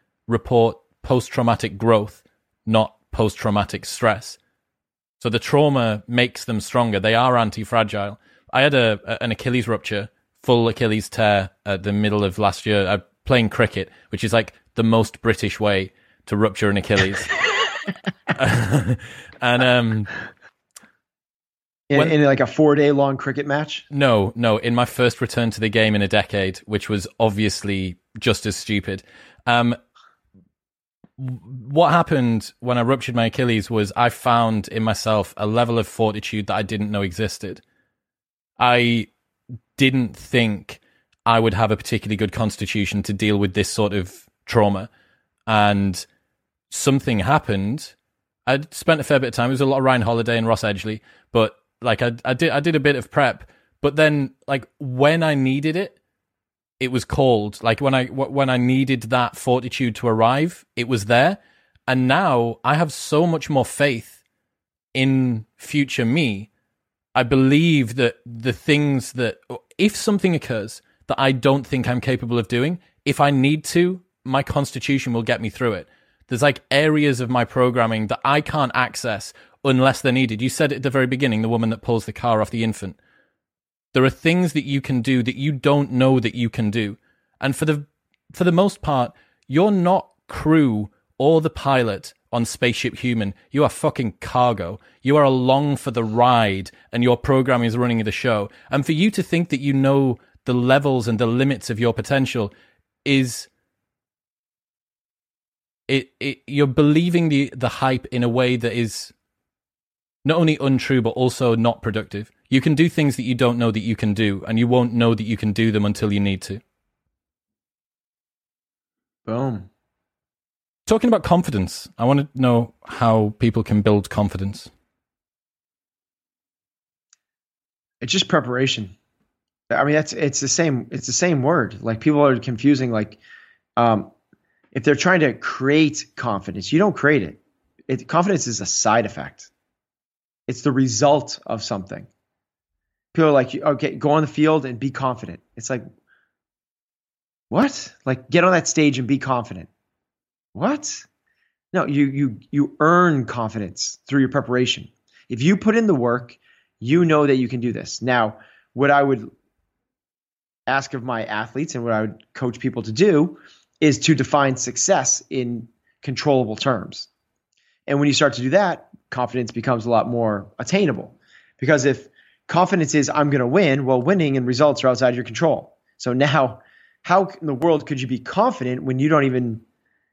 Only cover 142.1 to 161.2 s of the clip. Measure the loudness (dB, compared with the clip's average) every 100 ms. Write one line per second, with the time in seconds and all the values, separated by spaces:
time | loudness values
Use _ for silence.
142.1 | _ _ _ _ _ _ _ _ _ _
143.1 | 2 4 4 2 -2 -2 -2 -4 -2 0
144.1 | 2 0 0 2 2 -2 -6 -8 -4 -6
145.1 | -6 -10 -16 _ -14 -8 -8 -10 _ _
146.1 | _ _ _ _ _ _ _ _ _ _
147.1 | _ _ _ -4 0 0 -2 -16 _ -6
148.1 | -6 0 2 4 2 0 2 2 2 -2
149.1 | -2 -2 -4 -6 -12 -18 _ _ _ _
150.1 | _ _ _ _ -6 -4 -4 -8 -14 -18
151.1 | _ _ _ _ _ _ -4 -2 0 0
152.1 | 0 -4 -4 -6 -2 -2 2 4 4 4
153.1 | 2 -2 -4 -6 -6 -8 -8 -10 -12 -2
154.1 | 0 2 0 -2 -2 -2 -4 -10 _ _
155.1 | _ -10 -2 2 2 2 2 2 2 2
156.1 | -2 -6 -20 _ _ _ -10 0 2 4
157.1 | 4 4 2 0 -4 -6 -6 -10 -6 0
158.1 | 0 0 -4 -20 _ _ -2 2 4 2
159.1 | -2 -6 -20 _ _ _ _ _ _ _
160.1 | _ _ _ _ _ -4 -4 -4 -8 -6
161.1 | -6